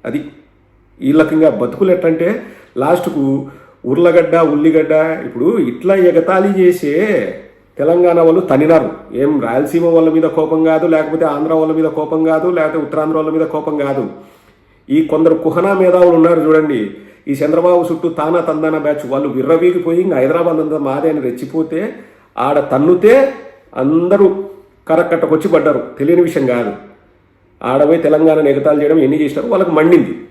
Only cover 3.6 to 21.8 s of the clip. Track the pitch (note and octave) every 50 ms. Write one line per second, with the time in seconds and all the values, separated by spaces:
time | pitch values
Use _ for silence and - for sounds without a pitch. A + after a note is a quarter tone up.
3.6 | - - _ _ - B2 C3 E3 F3 E3+ D#3+ F3 E3 - D#3+ E3+ E3 D3 D3 D3
4.6 | D3+ D#3+ D#3 D#3+ D#3 D#3 D#3 D#3 D#3 D#3+ D#3+ - B2 A#2+ - A#2+ B2 F3 A#3 G#3+
5.6 | D3 B2 A#2+ - - F#3 G3 F#3+ F3+ F3 - - D#3+ - F#3+ F#3 G3 G3+ G3 F#3+
6.6 | F#3 F3+ F3 - - C#3+ D3 E3 G#3 G#3+ G3 C#3 G#2 F#2 - - - - _ _
7.6 | _ _ _ - C#3+ D#3 E3+ F3 F3 F3 E3+ E3+ E3 E3 D#3+ F#3 - - C3+ C3+
8.6 | D#3 D#3 E3 D#3+ - - - - - - A2 A#2+ C#3 D3+ D3+ C#3 A#2 A2+ A#2+ C3
9.6 | D3+ D3 E3+ E3+ E3+ E3+ E3 E3 D#3+ D#3+ D#3 E3 D#3+ D#3+ D#3+ D#3+ D#3 D#3 D#3+ D#3+
10.6 | D#3+ D#3+ D#3+ D#3 E3+ E3+ D#3+ D#3 D#3 D3+ D#3+ D#3+ E3 D3+ C#3+ C#3+ D#3 D#3+ D#3+ D#3+
11.6 | D#3 D#3 D#3+ D#3+ D#3+ D#3 D#3 D#3+ D3+ D3+ D#3+ D#3+ D#3+ D#3+ D#3+ D#3 E3 F3+ F3+ E3
12.6 | D#3 D#3 D#3+ D#3+ C#3+ - D3+ D3+ D3+ D#3+ D#3+ D#3+ D3+ D#3 D#3+ D#3 E3 - - D3+
13.6 | D3+ E3 D3+ D3 C#3 C#3 C3+ C#3 A2+ G2 - - - - _ _ _ _ _ _
14.6 | _ _ _ _ _ - C3+ D#3 D#3+ D3 D#3 D#3 D#3+ D#3 D#3 D#3+ - D#3+ - F3
15.6 | F#3 G3 G3 F#3+ F#3 F3+ F3+ F3+ F3+ F3 E3+ E3 D#3+ E3+ E3+ D#3+ D3+ D#3 D#3 D#3
16.6 | D#3 D3 C3+ A2+ G#2 G2 - - - - - _ _ - C#3 C#3 D#3 D3+ D#3+ E3+
17.6 | F3 F3+ F3+ F3 E3 F3 E3 D#3+ - E3 - D#3 D3+ D#3+ E3+ F3 D#3+ E3 D#3 D#3
18.6 | D#3 D#3 D#3 D#3 D3 D3+ D3 D3 C3+ B2 C3+ C#3 D3 C#3 A#2 C3 C3 C#3 E3 D#3+
19.6 | F3 F3+ F3 F3 - E3 E3 F3+ F#3 G3 D#3+ C3 B2+ C3+ D#3 E3+ E3+ F3 D#3+ D#3
20.6 | D#3 D3+ D3+ D3 C#3+ C3 C3 C#3+ D#3 D#3+ D3+ D3 C3 B2 A#2 - C#3+ C3 - D#3+
21.6 | D#3+ D#3+ D#3+ E3